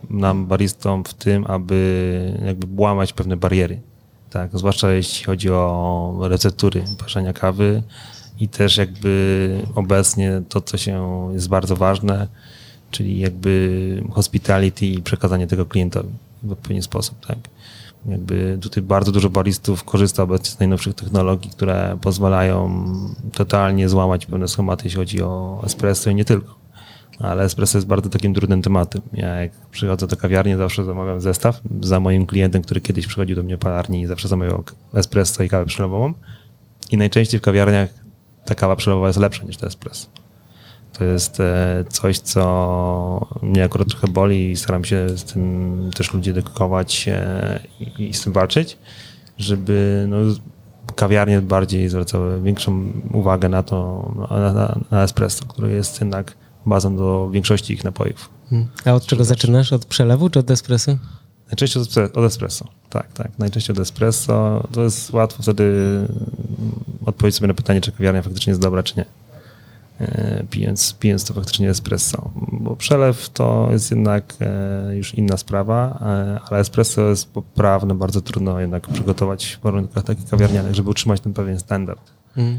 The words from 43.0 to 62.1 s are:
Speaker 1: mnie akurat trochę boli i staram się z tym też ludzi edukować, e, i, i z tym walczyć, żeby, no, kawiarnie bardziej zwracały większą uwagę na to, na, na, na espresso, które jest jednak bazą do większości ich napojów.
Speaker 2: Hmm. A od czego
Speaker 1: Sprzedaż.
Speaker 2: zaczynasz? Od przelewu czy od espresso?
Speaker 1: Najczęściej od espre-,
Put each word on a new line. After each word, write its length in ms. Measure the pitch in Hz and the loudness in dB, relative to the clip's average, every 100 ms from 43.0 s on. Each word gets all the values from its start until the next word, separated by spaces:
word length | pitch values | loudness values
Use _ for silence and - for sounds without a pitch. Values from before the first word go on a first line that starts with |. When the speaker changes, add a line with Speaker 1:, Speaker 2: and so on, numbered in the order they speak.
| 90 90 - - | -2 -4 -6 -4
Speaker 1:
mnie 220 | 104 95 | 2 4
akurat 240 | 92 95 98 | 4 2 0
trochę 200 | - 98 | 0 0
boli 420 | 92 98 98 92 | 2 4 2 0
i 60 | 87 | -2
staram 280 | - 90 | -2 -2
się 240 | 87 98 92 | 0 0 0
z 160 | 90 | -4
tym 640 | - 92 90 90 90 90 92 90 | -6 -4 -2 0 -2 -2 -4 -4
też 180 | - | -2
ludzi 160 | 95 92 | -2 0
edukować, 800 | 90 90 - 92 92 90 - - | -2 -4 -2 0 0 -2 -2 -2
e, 520 | 98 95 95 101 101 - - | -2 -2 -4 -4 -6 -10 -14
i, 280 | 113 - 104 | -12 -8 -6
i 60 | |
z 80 | 101 | -4
tym 100 | - | -2
walczyć, 460 | 95 95 - 165 - - - - - - - | 2 2 0 -2 -6 -20 -20 -20 -20 -20 -8
żeby, 680 | 101 98 95 101 101 101 101 | -2 -2 2 2 2 2 0
no, 80 | 104 107 104 - - - - - - | 0 0 0 -6 -20 -20 -16 -12 -2
kawiarnie 440 | 101 104 104 101 | 4 4 6 4
bardziej 480 | 95 95 92 92 92 | 4 2 2 2 0
zwracały 540 | 90 87 92 90 92 | 0 -2 -2 0 0
większą 500 | 95 101 - 95 95 - 110 | 0 0 0 0 -2 -6 -2
uwagę 360 | 110 95 92 92 | 0 2 2 2
na 140 | 92 | 2
to, 480 | 92 98 90 95 - 107 101 | 0 -2 -2 -6 -6 -6 -4
na, 220 | 104 101 | 0 2
na, 260 | 101 104 110 - | 2 0 -2 0
na 120 | 104 | 2
espresso, 420 | 98 - 92 - | 2 2 0 -2
które 260 | 123 - 107 | -8 -4 -2
jest 280 | 101 101 - | 0 -2 -4
jednak 340 | 104 98 95 - - - - | -4 -2 -6 -12 -20 -6 2
bazą 300 | 98 98 95 | 4 4 2
do 340 | 95 95 95 | 2 2 0
większości 420 | 98 95 104 - | 0 2 2 0
ich 100 | 110 | -4
napojów. 440 | - - - - - - - | -4 -2 -4 -4 -14 -20 -2
Speaker 2:
Hmm. 180 | 117 117 - | 0 0 0
A 80 | 127 | 4
od 140 | 123 - | 4 4
czego 180 | 120 | 2
Speaker 1:
Sprzedaż. 20 | 117 123 | 4 4
Speaker 2:
zaczynasz? 320 | - 123 131 | 6 4 4
Od 120 | 127 | 0
przelewu 460 | - - 117 123 175 | 0 2 4 4 4
czy 80 | 139 | 4
od 120 | 123 | 4
espresso? 460 | 127 - 120 - 139 - - - _ _ | 2 2 0 2 -2 -4 -16 -20 _ _
Speaker 1:
Najczęściej 360 | - 135 127 | -2 0 0
od 60 | 117 | 0
espre-, 300 | 117 101 | 0 0